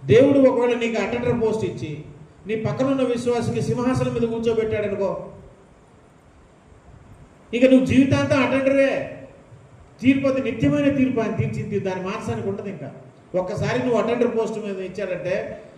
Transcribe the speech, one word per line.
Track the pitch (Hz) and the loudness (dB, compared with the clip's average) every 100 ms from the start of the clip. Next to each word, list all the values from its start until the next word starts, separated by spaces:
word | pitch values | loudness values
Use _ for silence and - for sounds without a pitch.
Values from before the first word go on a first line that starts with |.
| 135 | 6
దేవుడు | 214 277 277 | 6 8 8
ఒకవేళ | 262 233 240 233 | 6 4 0 0
నీకు | 233 220 | 0 -2
అటెండర్ | 196 240 247 233 | -2 -2 -2 0
పోస్ట్ | 220 214 185 | 0 -2 -4
ఇచ్చి, | - 160 147 - - - - 180 | -6 -10 -10 -14 -20 -20 -20 -8
నీ | 220 | -4
పక్కనున్న | 220 208 269 269 | -4 -2 -2 0
విశ్వాసికి | 247 233 240 240 233 240 | 0 -2 -2 -2 -2 -4
సింహాసనం | 208 233 247 247 254 | -2 -2 0 0 -2
మీద | 240 | -2
కూర్చోబెట్టాడు | 226 226 226 220 220 214 202 | -2 -2 -2 0 -2 -2 -4
అనుకో, | 196 196 170 - - - - - - _ - _ _ - - - _ _ - - - - - - - - | -2 -4 -4 -10 -18 -20 -20 -20 -20 _ -20 _ _ -20 -20 -20 _ _ -20 -20 -20 -20 -20 -20 -20 -8
ఇక | 233 262 | 4 6
నువ్వు | 262 262 | 6 6
జీవితాంతం | 247 269 277 277 285 | 4 4 2 2 2
అటెండరే. | 247 262 269 277 269 - - - - - - - - - - - | 2 2 2 4 2 0 -6 -12 -18 -20 -20 -20 -20 -20 -20 -2
తీర్పు | 247 277 269 | 2 2 2
అది | 262 - | 0 -4
నిత్యమైన | - 277 294 277 269 | -2 0 2 2 2
తీర్పు, | 254 226 | 0 0
ఆయన | 208 | -2
తీర్చింది, | 208 220 214 202 202 | -2 -4 -4 -4 -4
దాని | 190 185 | -4 -6
మార్చడానికి | 185 214 214 226 190 | -6 -8 -6 -6 -6
ఉండదు. | 202 202 | -8 -10
ఇంకా | 156 135 - - - - 175 | -12 -14 -16 -20 -20 -8 -6
ఒక్కసారి | 185 202 151 240 | -4 -4 -2 -2
నువ్వు | 247 220 | 0 0
అటెండర్ | 226 240 233 | 0 0 0
పోస్ట్ | 226 208 214 | 0 -4 -6
మీద | 202 190 | -8 -8
ఇచ్చాడంటే, | 185 208 190 175 175 185 - - - | -10 -8 -6 -6 -4 -4 -6 -12 -18